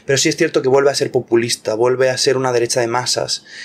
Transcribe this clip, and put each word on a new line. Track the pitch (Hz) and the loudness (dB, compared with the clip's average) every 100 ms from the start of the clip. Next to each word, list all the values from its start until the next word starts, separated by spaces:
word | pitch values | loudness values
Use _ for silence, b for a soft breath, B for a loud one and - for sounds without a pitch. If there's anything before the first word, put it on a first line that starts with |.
| B | B
pero | 135 | 0
sí | 165 | 0
es | 151 | 0
cierto | 160 156 | 0 0
que | 131 | 2
vuelve | 135 139 | 4 4
a | 131 | 0
ser | - | -2
populista, | 131 120 117 117 - - 110 | -2 0 0 0 -4 -4 0
vuelve | 123 127 131 | 0 2 0
a | 123 | 0
ser | - 127 | 0 0
una | 131 | 0
derecha | 120 117 - | 0 0 -2
de | 117 | -2
masas | 123 127 - - - B B | -2 -2 -4 -4 -6 B B